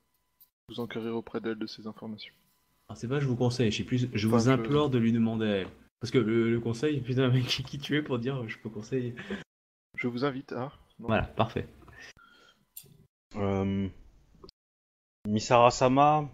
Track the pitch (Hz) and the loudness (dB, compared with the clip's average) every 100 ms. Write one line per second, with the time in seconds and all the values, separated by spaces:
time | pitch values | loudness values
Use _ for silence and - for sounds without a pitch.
0 | _ _ _ _ _ _ - - 117 117 | _ _ _ _ _ _ -16 -12 -8 -6
1 | 113 113 110 117 110 110 110 - 107 - | -6 -6 -6 -6 -6 -6 -8 -10 -14 -12
2 | 113 107 - - _ _ _ _ - 107 | -12 -12 -14 -20 _ _ _ _ -18 -10
3 | 120 139 139 120 123 120 113 - 98 123 | -4 -2 0 2 2 2 0 0 -2 -2
4 | 123 107 110 117 120 131 117 147 147 127 | 0 0 4 4 6 4 2 2 2 2
5 | 113 117 113 113 107 98 90 - - _ | 4 4 2 0 0 0 -2 -10 -20 _
6 | 117 131 107 117 113 117 117 113 151 143 | 0 2 4 4 4 2 0 -2 -2 -2
7 | 120 127 135 127 120 - 135 139 - 147 | -2 0 2 2 2 -4 -6 -8 -2 -2
8 | 151 127 117 135 110 - 113 107 107 135 | 0 -2 -2 -4 -6 -10 -12 -12 -6 -4
9 | 120 117 - 98 - _ _ _ _ - | -4 -8 -10 -10 -12 _ _ _ _ -6
10 | 127 120 143 131 - - 123 - _ - | -4 -2 -4 -4 -8 -8 -8 -12 _ -12
11 | 113 107 - - 113 - - - - - | -2 -2 -2 -4 -4 -4 -8 -12 -20 -20
12 | - - - - _ _ _ - - - | -20 -20 -20 -20 _ _ _ -20 -20 -20
13 | _ _ _ - 101 98 95 98 95 - | _ _ _ -6 -2 0 0 -2 -4 -8
14 | - _ _ _ - - _ _ _ _ | -20 _ _ _ -20 -20 _ _ _ _
15 | _ _ 104 107 - 123 120 - 131 131 | _ _ -2 -2 4 8 8 6 4 6
16 | 147 151 147 | 6 4 -2